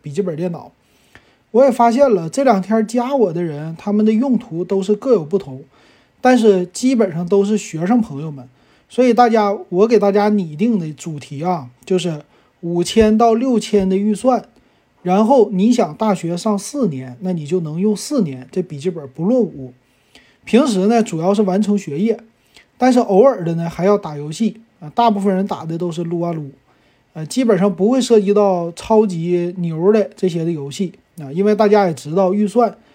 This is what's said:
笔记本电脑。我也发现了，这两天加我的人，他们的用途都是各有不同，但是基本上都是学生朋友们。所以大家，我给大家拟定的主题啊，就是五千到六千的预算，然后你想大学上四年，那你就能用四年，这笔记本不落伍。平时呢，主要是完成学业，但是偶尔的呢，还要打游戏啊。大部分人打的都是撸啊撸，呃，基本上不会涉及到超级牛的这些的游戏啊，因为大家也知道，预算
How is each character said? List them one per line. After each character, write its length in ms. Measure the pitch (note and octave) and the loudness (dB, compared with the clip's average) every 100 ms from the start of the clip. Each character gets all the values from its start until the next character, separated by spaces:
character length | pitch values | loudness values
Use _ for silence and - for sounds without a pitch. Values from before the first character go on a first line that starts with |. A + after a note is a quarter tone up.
笔 100 | D3+ | -10
记 100 | C#3+ | -6
本 140 | F#3 D#3 | -6 -4
电 160 | F3+ | -6
脑。 200 | E3 - _ _ _ _ - _ _ _ | -8 -14 _ _ _ _ -20 _ _ _
我 120 | A3 | 4
也 80 | C4+ | 4
发 180 | - A#3 | 6 2
现 220 | A#3 C#4+ | 4 4
了， 160 | G3+ D#3+ | 4 0
这 160 | C4 | 0
两 180 | C4+ G3 | 2 2
天 240 | F#3 A3+ A3 | 2 -2 0
加 300 | A#3+ A#3+ C#4 | -2 -2 0
我 160 | G3+ | 0
的 100 | E3 | 0
人， 320 | E3+ D3 D#3 E3 | -6 -6 -10 -10
他 160 | G3+ | -2
们 100 | G#3 | 2
的 80 | G#3+ | 2
用 260 | A3 C#4 A#3 | 2 2 0
途 280 | - D#3+ F3 | -2 -8 -4
都 160 | G3 | -4
是 100 | F#3+ G#3 | -2 -2
各 180 | C4 | 2
有 100 | A3 | 0
不 140 | D3+ G3 | 2 -4
同， 260 | C#3+ C3 B2+ _ _ _ _ _ | -4 -16 -18 _ _ _ _ _
但 180 | B3+ B3+ | 2 4
是 280 | A3 F#3+ F3+ | 4 4 0
基 300 | - B3+ B3+ | -2 0 0
本 180 | G3 | 0
上 120 | D#3+ F3 | -2 0
都 200 | G3 G3+ | 0 2
是 120 | G#3+ | -2
学 280 | - D#3+ F3 | -4 -6 0
生 160 | A#3+ | 0
朋 200 | A3 C#3 | 0 -6
友 80 | D#3 | -10
们。 200 | C#3 B2+ _ _ _ _ | -12 -18 _ _ _ _
所 160 | - B3+ | 0 2
以 80 | |
大 160 | A3+ A#3+ | 4 4
家， 260 | A3+ G#3 G#3 - | 4 2 -2 -4
我 180 | F3+ A3 | 0 4
给 100 | A#3 | 4
大 140 | G3+ | 4
家 160 | G3 G#3 | 2 2
拟 260 | G#3 E3+ D3 | 0 -2 -2
定 220 | A3+ A3 | -2 0
的 140 | D#3+ | -4
主 260 | D3 E3+ D3+ | -10 -10 -12
题 240 | - C#3 | -12 -8
啊， 260 | E3+ F3 B2+ _ - | -4 -4 -8 _ -4
就 140 | F#3 | -2
是 240 | F3 D3+ - _ _ _ | -2 -8 -12 _ _ _
五 220 | E3+ E3+ | -6 -4
千 320 | F3 A3 G#3+ A3 | 0 2 2 4
到 180 | A#3 A3+ | 2 2
六 220 | C4+ A#3+ | 0 -2
千 300 | - G#3 F#3+ | 0 0 0
的 80 | F#3+ | 0
预 180 | G#3 | 0
算， 300 | G3+ B3+ A#3+ - _ _ _ _ _ | 0 0 0 -4 _ _ _ _ _
然 240 | F3+ F#3+ A3 | -2 2 4
后 240 | C#4 G#3 | 4 4
你 200 | F#3+ G#3+ | 2 2
想 240 | A#3+ F3 D3+ | 2 0 -2
大 180 | A3 | -2
学 220 | F#3 E3 F3 | -2 -4 -4
上 240 | A3 G3+ | -4 -4
四 300 | - C#4+ A3 | -4 -4 -4
年， 280 | C3 C3 - | -4 -12 -10
那 100 | F#3 | -6
你 140 | F3 D3 | -6 -4
就 160 | F3+ | -4
能 180 | D#3 D#3+ | -4 -2
用 160 | G#3 G3+ | -2 -2
四 260 | - D4 | -2 -2
年， 260 | E3+ B2+ B2+ | -2 -6 -10
这 100 | - | -8
笔 160 | F3+ D3 | -8 -6
记 120 | E3 | -8
本 180 | E3 C#3 | -8 -14
不 160 | - | -6
落 160 | F3 B3+ | -2 0
伍。 340 | G3 C#3+ B2+ - _ _ _ _ _ _ | -2 -6 -16 -18 _ _ _ _ _ _
平 240 | - A3+ D4 | 0 2 2
时 200 | G3 G3 | 2 2
呢， 140 | A#3 | 2
主 180 | A3 D#3+ | 0 -2
要 140 | F3 | 0
是 80 | G3+ | 0
完 180 | G3+ F#3 | 0 0
成 160 | G3+ G3+ | 0 -2
学 200 | F3+ C#3+ | -4 -4
业， 220 | A3 A3 - _ _ - _ _ | -2 -2 -8 _ _ -20 _ _
但 140 | B3+ | 2
是 80 | B3+ | 2
偶 240 | A3+ F#3+ | 2 6
尔 220 | C4+ A3+ E3 | 6 4 -2
的 100 | E3 | -4
呢， 140 | E3+ | -4
还 160 | - F3+ | -2 0
要 120 | G3+ | 2
打 200 | E3 D3 | -2 -10
游 120 | D3 | -10
戏 280 | D#3 A3 - _ _ | -4 -4 -4 _ _
啊。 100 | D3+ | -10
大 160 | - A#3 | 0 2
部 120 | G3+ | 2
分 120 | G3 | 0
人 140 | F#3 G3 | 0 -2
打 180 | D#3+ D#3+ | -6 -8
的 120 | E3 | -6
都 120 | F3 | -6
是 140 | E3 | -6
撸 160 | E3 E3+ | -6 -4
啊 140 | E3+ | -4
撸， 180 | E3 C#3 C3+ _ _ _ _ _ | -6 -10 -16 _ _ _ _ _
呃， 120 | - D#3 | -14 -8
基 200 | - A#3+ | -2 2
本 120 | F#3+ | 2
上 160 | G3+ | 2
不 160 | E3+ G3+ | 0 0
会 120 | C4 | 2
涉 180 | B3+ A3+ | 4 4
及 140 | G3 | 4
到 360 | G3+ G3+ F3+ E3+ | 2 2 0 -4
超 340 | E3+ - A3 G#3+ | -10 2 2 2
级 480 | E3+ E3+ F3 F3 F3+ | -2 -2 0 -2 -4
牛 340 | E3+ D#3+ F3+ | -6 0 2
的 160 | G#3+ G3 - | 2 0 -2
这 140 | F#3 | -4
些 160 | E3+ E3 | -2 -4
的 60 | |
游 180 | D#3+ C#3 | -6 -8
戏 240 | C#3 F#3+ - _ - | -6 -8 -8 _ -18
啊， 120 | C#3 | -10
因 120 | D#3 | -2
为 120 | G3+ G#3 | 0 2
大 120 | G#3+ | 4
家 200 | G#3 F#3+ | 4 2
也 60 | |
知 200 | D#3 D3 | -2 -4
道， 200 | E3+ F#3+ | 0 0
预 140 | G3+ G#3 | 2 0
算 300 | A#3 A3+ - _ | 2 0 -2 _